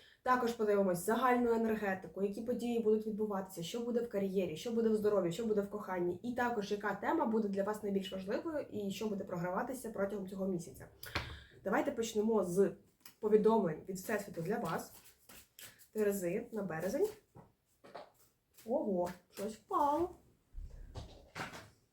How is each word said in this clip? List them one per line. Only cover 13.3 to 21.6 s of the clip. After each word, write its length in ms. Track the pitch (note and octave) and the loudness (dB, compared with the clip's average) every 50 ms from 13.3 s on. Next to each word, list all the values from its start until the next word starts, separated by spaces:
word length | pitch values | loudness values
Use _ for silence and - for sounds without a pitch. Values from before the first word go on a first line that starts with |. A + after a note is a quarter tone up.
| G#3+ G#3 G3 A3 A3+ G#3+ F#3+ E3 D#3 - - - | 6 8 8 8 6 6 4 2 -2 -4 -6 -8
від 80 | F#3+ | -8
Всесвіту 460 | - - - G#3+ G3+ - - - E3+ | -8 -4 -2 -2 -2 -2 -6 -8 -6
для 160 | D#3+ F#3 A3 G#3 | -4 -2 -2 -2
вас. 340 | F#3 E3 F3 A3+ - - - - - - - _ _ - - - - _ _ - - - - - - _ | -2 -2 -4 -4 -6 -10 -16 -20 -20 -20 -20 _ _ -20 -20 -20 -20 _ _ -20 -20 -20 -20 -20 -20 _
Терези 540 | _ G#3+ G#3 G3+ G3 F#3+ F3+ E3+ F3+ A3+ A#3+ - | _ 2 2 2 2 2 0 0 0 -2 -4 -4
на 100 | A3+ G#3 | -6 -6
березень. 460 | G3 F3 D#3+ D#3+ F3 G3 B3 D4+ G4+ G#4+ - - _ _ _ - - _ _ _ _ _ _ _ - - - - - - _ _ _ _ _ _ _ _ _ - - | -4 -4 -4 -2 -2 -2 2 2 2 2 0 -6 _ _ _ -20 -20 _ _ _ _ _ _ _ -20 -18 -18 -18 -18 -18 _ _ _ _ _ _ _ _ _ -16 -6
Ого, 460 | A3 B3 D#4 D4 G#3+ F#3 F3 F3+ F3+ - - - _ | -2 -2 0 0 0 0 0 0 -2 -4 -10 -16 _
щось 220 | _ - G3 A3 - | _ -8 -8 -8 -8
впало. 640 | - - _ - D#4 D4 C#4 D4 D#4+ F4 F4+ - - _ _ _ _ _ _ - - - - - - - - - - - - - - - - - - - - - - | -10 -8 _ 0 2 4 4 4 2 2 0 -4 -10 _ _ _ _ _ _ -14 -12 -12 -12 -12 -14 -16 -14 -12 -12 -12 -12 -16 -20 -20 -16 -12 -10 -10 -10 -10 -14